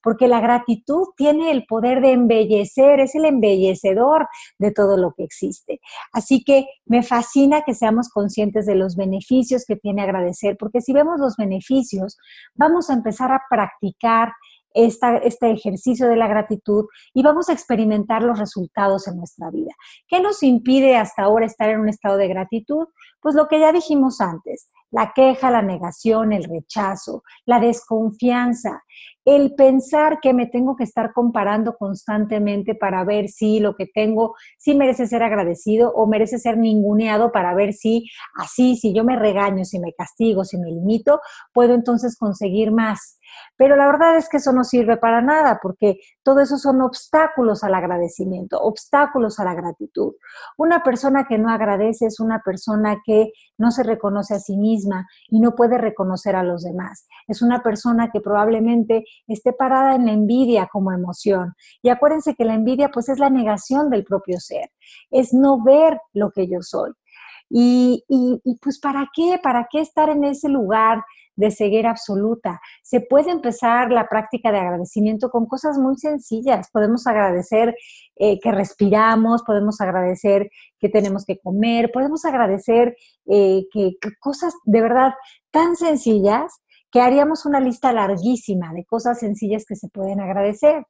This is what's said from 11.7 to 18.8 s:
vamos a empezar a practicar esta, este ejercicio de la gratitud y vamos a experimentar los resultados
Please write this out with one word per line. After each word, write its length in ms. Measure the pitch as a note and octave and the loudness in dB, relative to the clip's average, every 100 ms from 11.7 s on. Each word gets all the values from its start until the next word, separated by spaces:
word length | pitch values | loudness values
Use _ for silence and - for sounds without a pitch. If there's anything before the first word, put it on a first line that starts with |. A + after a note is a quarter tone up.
| C4+ B3 G3 F#3+ - _ - - | -2 -2 -6 -8 -12 _ -20 -20
vamos 360 | - D#4 E4+ E4 | 0 2 2 0
a 40 | |
empezar 360 | C4 A3+ G3 B3+ | -2 -4 -4 -2
a 120 | C4 C4 | -2 0
practicar 840 | A#3+ G3 - G3 - A#3 A3+ A3+ - _ _ _ | -2 -2 -6 -10 -4 0 0 0 -6 _ _ _
esta, 440 | - A#3 A3 B3 A#3 | 2 2 2 0 2
este 320 | A#3 - A#3+ | 0 0 0
ejercicio 580 | A3 G#3+ F#3+ - A#3+ B3 | 0 -4 -6 -4 0 2
de 80 | A3+ | 2
la 100 | A3+ | 2
gratitud 600 | G#3+ G#3 G3+ - G#3 G#3+ _ _ | 0 -2 -6 -2 -2 -2 _ _
y 80 | - | 2
vamos 260 | C#4 D4+ F4 | 4 4 0
a 40 | |
experimentar 680 | D4+ - A#3 A3 G#3 G#3 A3+ | -4 -2 -2 0 0 -2 -2
los 160 | A#3+ A3 | -2 -2
resultados 680 | G#3+ - F3 - | -6 -8 -10 -2